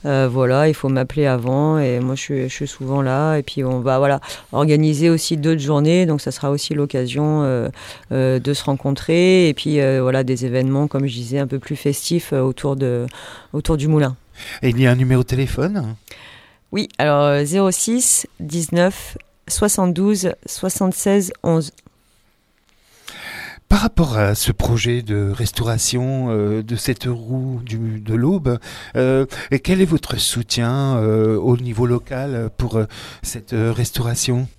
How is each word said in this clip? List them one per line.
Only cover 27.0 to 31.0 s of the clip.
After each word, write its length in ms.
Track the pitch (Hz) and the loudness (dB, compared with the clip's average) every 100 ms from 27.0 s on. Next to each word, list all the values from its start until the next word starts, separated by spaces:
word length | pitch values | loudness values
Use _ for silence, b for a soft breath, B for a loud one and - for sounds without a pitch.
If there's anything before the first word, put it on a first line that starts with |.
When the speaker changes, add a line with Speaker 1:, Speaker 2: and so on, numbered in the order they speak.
| 127 | -4
Speaker 2:
roue 520 | 120 113 131 131 127 | -6 -4 -6 -4 -6
du, 360 | 120 110 113 110 | -6 -6 -4 -6
de 140 | 107 | -2
l'Aube, 440 | 110 135 190 135 120 B B B | 0 2 2 0 -2 B B B
euh, 320 | 123 127 135 135 B B | 0 2 2 0 B B
et 80 | 135 | -2
quel 220 | - 190 | 2 2
est 60 | 185 | 4
votre 340 | 160 - 117 | 2 -2 -4
soutien, 760 | - 120 117 - 117 131 139 | -2 -2 -4 -2 0 0 0
euh, 380 | 127 | 2